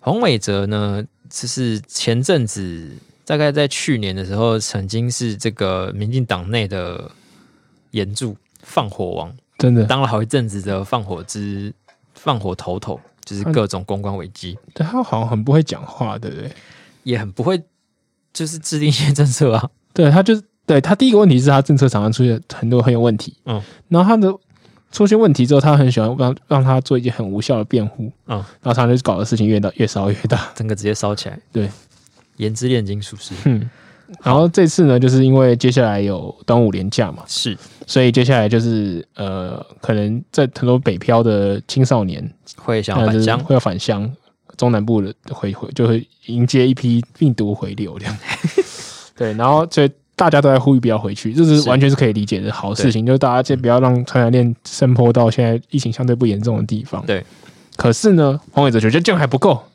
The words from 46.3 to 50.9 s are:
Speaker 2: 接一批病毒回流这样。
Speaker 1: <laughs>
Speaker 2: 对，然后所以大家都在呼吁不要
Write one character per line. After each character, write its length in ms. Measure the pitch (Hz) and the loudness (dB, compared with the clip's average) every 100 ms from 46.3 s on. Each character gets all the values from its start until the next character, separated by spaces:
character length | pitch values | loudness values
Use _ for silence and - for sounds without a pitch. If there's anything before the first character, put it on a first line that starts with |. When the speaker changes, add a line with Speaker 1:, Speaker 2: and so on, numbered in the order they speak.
| 120 123 | -2 0
Speaker 2:
接 220 | 135 135 | 2 2
一 60 | |
批 280 | 127 123 117 117 _ | 2 0 -2 -2 _
病 160 | 156 | 0
毒 200 | 120 104 | 0 -2
回 180 | 101 98 | -4 -8
流 260 | 101 101 76 | -8 -10 -10
这 60 | |
样。 100 | 95 104 - - 156 - | -12 -12 -12 -8 -4 -4
Speaker 1:
<laughs> 520 | - - - - - _ | -4 -8 -18 -20 -20 _
Speaker 2:
对， 160 | 117 | -4
然 140 | 107 120 | 0 4
后 180 | 151 165 | 4 2
所 120 | - | 2
以 80 | 139 - _ | 0 0 _
大 160 | - 175 | 0 2
家 100 | 147 | 4
都 80 | 139 | 4
在 100 | 131 | 4
呼 180 | 131 135 | 4 2
吁 40 | |
不 60 | |
要 100 | 120 | 2